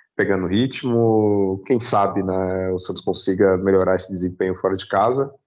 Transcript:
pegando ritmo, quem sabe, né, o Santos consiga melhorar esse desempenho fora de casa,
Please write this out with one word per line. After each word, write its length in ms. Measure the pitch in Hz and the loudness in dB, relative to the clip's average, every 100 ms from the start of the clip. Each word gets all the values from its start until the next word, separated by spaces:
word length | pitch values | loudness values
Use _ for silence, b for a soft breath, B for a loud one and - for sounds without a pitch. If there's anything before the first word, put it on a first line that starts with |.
| b - | b -4
pegando 320 | 101 95 90 | 0 0 0
ritmo, 1120 | 101 131 - 131 117 113 110 107 101 95 95 - | 0 0 -2 -2 2 4 4 2 2 0 -2 0
quem 140 | 120 | -2
sabe, 440 | 117 104 98 98 | 2 0 2 0
né, 480 | 95 92 92 95 92 | -2 -2 -2 -2 -2
o 80 | 90 | -4
Santos 220 | - 90 | -6 -8
consiga 560 | - 87 - 95 98 92 | -6 -4 -4 2 2 4
melhorar 380 | 98 95 92 92 | 2 2 2 0
esse 160 | - | -2
desempenho 440 | 92 90 90 95 90 | -6 -6 -2 -4 -2
fora 200 | 95 95 | -2 -4
de 120 | - | -2
casa, 440 | 98 113 135 147 - | 0 2 0 -4 -8